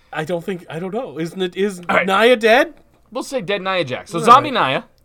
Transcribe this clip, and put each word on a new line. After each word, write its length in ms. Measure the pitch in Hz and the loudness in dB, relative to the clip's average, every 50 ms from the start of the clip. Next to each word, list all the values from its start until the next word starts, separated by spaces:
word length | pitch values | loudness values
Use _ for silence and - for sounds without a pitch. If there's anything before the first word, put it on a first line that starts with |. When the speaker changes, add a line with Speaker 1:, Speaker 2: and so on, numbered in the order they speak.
| _ _ | _ _
Speaker 1:
I 120 | - 151 156 | -10 -8 -6
don't 180 | 147 180 170 165 | -6 -6 -6 -6
think, 220 | 220 190 170 - - | -6 -10 -10 -10 -12
I 100 | 139 165 | -10 -10
don't 140 | 180 190 185 | -8 -8 -6
know. 260 | 233 262 180 131 151 | -8 -8 -8 -8 -8
Isn't 220 | 165 165 165 190 | -8 -8 -6 -6
it, 140 | 185 180 175 | -6 -4 -2
is 240 | 185 196 208 190 180 175 170 | -2 -2 -2 -4 -6 -4 -2
Speaker 2:
All 60 | 190 | 0
right. 100 | 196 185 190 | 0 2 2
Speaker 1:
Nia 280 | 190 196 220 247 254 220 | 2 4 4 4 4 4
dead? 360 | 226 214 226 262 330 330 - - _ _ _ _ _ _ | 4 4 6 4 4 2 -2 -12 _ _ _ _ _ _
Speaker 2:
We'll 120 | 214 254 262 | -10 -10 -8
say 180 | - 277 254 | -6 -6 -6
dead 200 | 185 156 202 196 | -4 -4 -4 -4
Nia 220 | 185 190 190 180 165 | -4 -4 -2 -2 -2
Jax. 280 | 123 123 95 - - | -4 -6 -8 -8 -8
So 80 | - 170 | -6 0
Speaker 1:
All 40 | 220 | 4
Speaker 2:
Zombie 260 | 220 240 277 285 294 | 6 6 6 6 2
Speaker 1:
right. 200 | 254 202 160 131 | 0 0 0 0
Speaker 2:
Nia. 140 | 135 175 - _ _ _ | 0 -2 -4 _ _ _